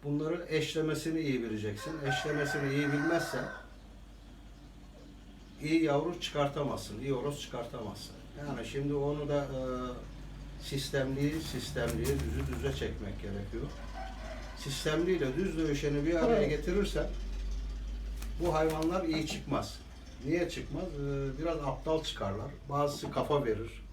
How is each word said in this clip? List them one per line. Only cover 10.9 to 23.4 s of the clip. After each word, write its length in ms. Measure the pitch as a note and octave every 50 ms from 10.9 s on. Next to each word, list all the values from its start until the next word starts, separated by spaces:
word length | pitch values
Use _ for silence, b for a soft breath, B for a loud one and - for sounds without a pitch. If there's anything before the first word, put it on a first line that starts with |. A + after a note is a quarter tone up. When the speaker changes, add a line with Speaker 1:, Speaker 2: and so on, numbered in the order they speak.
| - C#3 C3+ C3 C3+ C3+ C#3+ D3 D#3 D#3+
Speaker 1:
sistemli, 640 | D3+ - - B2+ B2 - - B2 A#2 A#2 A#2+ A2+ A2+
düzü 420 | - - - - - - C3 C3+ C3
düze 260 | B2+ A#2 A#2+ C#3 -
çekmek 480 | - A#2+ G#2 - - G#2+ G2 G2 -
gerekiyor. 420 | - G2+ G2+ G2+ G2+ G2+ - A2+ C3 C#3+ - - - - - - - - - - - - - - - - - -
Sistemliyle 760 | - C#3 C3+ - - D#3+ D#3 D#3+ F3 F3 F#3 E3 C#3+ C3 C3
düz 220 | D3+ F#3+ F#3 D#3 D#3+
dövüşeni 480 | D#3+ D3+ C#3+ C#3 D3+ C#3+ C#3 C#3+ C#3+
bir 100 | D#3+ E3+
araya 200 | E3+ B3 A#3 A#3
Speaker 2:
Evet. 140 | G#3 D3 C#3
Speaker 1:
getirirsen 580 | D3 C#3+ - F#3 F3+ G3+ G3+ - - D#3 - - - - - - - - - - - - - - - - - - - - - - - - - - - -
bu 140 | E3 F3 D#3
hayvanlar 500 | D#3 D#3+ D#3+ D#3 D#3+ D#3+ E3 F3 F#3+ F3
iyi 240 | D#3+ D#3 D#3 D3+ -
çıkmaz. 520 | - - - - C#3 - - - - - - - - - - - - - -
Niye 240 | C3+ D#3+ F3 F3 -
çıkmaz? 340 | - C#3+ B2+ - C3+ D#3 F#3
Ee, 560 | F3+ D3+ C#3+ C#3+ C#3 C#3 C#3 C#3 C3+ C3 C3+
biraz 180 | D#3+ - - D#3
aptal 460 | C#3+ C3+ C3+ - - D#3+ D#3+ D#3 D#3
çıkarlar. 480 | - - - G#2 G2 F#2+ G#2+ A2+ - - - - -
Bazısı 420 | C#3 C#3+ D3 C#3+ C#3+ - - C#3
kafa 340 | - C3 B2+ - D3 C#3+